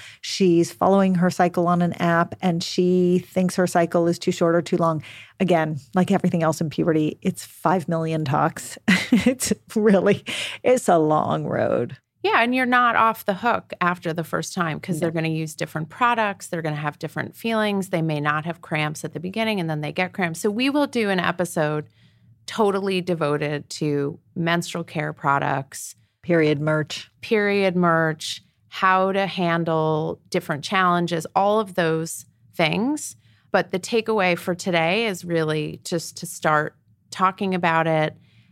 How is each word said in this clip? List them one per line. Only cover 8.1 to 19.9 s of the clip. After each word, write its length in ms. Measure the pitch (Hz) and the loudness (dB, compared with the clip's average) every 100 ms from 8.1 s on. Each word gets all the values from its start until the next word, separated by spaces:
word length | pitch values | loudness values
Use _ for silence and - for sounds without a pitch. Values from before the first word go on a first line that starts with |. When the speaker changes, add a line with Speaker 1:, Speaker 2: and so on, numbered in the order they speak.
| 160 | -2
Speaker 1:
talks. 540 | 147 147 151 - - - - | 0 2 0 -2 -12 -4 2
<laughs> 0 | 185 - 214 240 | 2 4 2 4
It's 260 | 262 - 220 - 220 | 0 -2 -4 -4 0
really, 480 | 214 196 190 202 - - - - | 4 4 4 2 -2 -8 -8 -2
it's 260 | - 254 - | 2 2 4
a 80 | 170 | 4
long 480 | 156 156 - 156 | 4 2 2 -2
road. 540 | 151 - 110 120 123 135 _ _ | -2 -2 0 0 -2 -8 _ _
Speaker 2:
Yeah, 180 | 381 349 | 0 2
and 140 | 240 | 2
you're 100 | 254 | 0
not 320 | 247 247 240 - | 2 2 4 4
off 300 | 226 214 - | 2 0 -4
the 80 | |
hook 400 | 190 240 196 - - | -2 0 -2 -4 -2
after 320 | 175 180 170 | -2 0 -4
the 100 | 165 | -4
first 300 | 156 165 160 | -4 -4 -4
time 260 | 190 165 147 | -4 -4 -4
'cause 140 | - | -4
Speaker 1:
No. 60 | 160 | -2
Speaker 2:
they're 100 | 170 | -2
gonna 180 | 165 160 | -2 -2
use 260 | 160 156 | -2 -6
different 360 | - 156 156 156 | -6 -8 -6 -8
products. 560 | - 240 240 208 190 - | 0 0 2 -2 -4 -8
They're 160 | 170 | -6
gonna 140 | 160 147 | -4 -4
have 220 | 151 - | -6 -6
different 380 | 156 147 - - | -8 -8 -8 -6
feelings. 540 | 226 220 214 196 185 | -2 0 0 -2 -2
They 100 | 170 | -2
may 200 | 160 151 | -2 0
not 260 | 147 151 165 | 0 -2 -4
have 160 | 165 | -10
cramps 420 | - 156 151 156 | -6 -4 -4 -6
at 80 | 156 | -10
the 80 | 151 | -10
beginning 400 | 180 214 220 202 | -8 -4 -2 -2
and 80 | 165 | -2
then 140 | 151 | -4
they 100 | 147 | -4